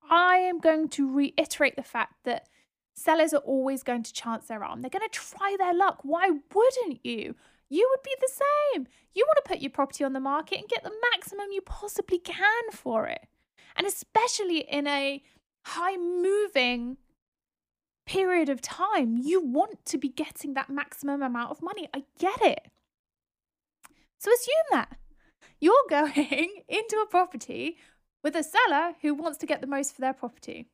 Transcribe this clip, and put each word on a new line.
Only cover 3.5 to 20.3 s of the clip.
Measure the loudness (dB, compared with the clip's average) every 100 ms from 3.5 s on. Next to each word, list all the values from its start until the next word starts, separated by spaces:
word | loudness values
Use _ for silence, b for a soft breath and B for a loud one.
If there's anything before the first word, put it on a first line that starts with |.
| 0 0 -2
going | -4 -4
to | -4
chance | -10 -8 -8 -8
their | -10
arm. | -8 -8
They're | -6
gonna | -6 -6
try | -8 -14 -6 -4 0
their | 0
luck. | 4 2 2
Why | -2 2 2
wouldn't | 2 _ 4 4 4 -4 -6
you? | -6 -6 -8 -12 b b b
You | 2 2
would | 2
be | -2 -4
the | -4 0 0 2 0
same. | -2 -6 b b
You | 0 4
wanna | 4
put | 2 -6
your | -4
property | -2 -2 -2
on | -4
the | -2
market | -2 -2 -4 -10
and | -6
get | -6
the | -6 -2 -2
maximum | -2 -6 -10 -8
you | -8
possibly | -8 -10 -8 -6 -2 -2
can | -4 0 2 2 -4
for | -8 -4 -2 -2
it. | -8 -12 _ _ b b -4
And | -4
especially | -4 0 0 2 0 0 -2
in | -2 -4 -2
a | -2 -2 -6 b b _ _ -12
high | -4 -2 -2
moving | -2 0 2 2 2 0 0 -2 -6 -12 _ _ _ _ _ _ _ _ _ _
period | -6 0 2 2 2
of | -2
time, | -6 -4 0 2 2 0
you | 2 0
want | 2 0 0 -4
to | -8 -4
be | -4
getting | -6 -8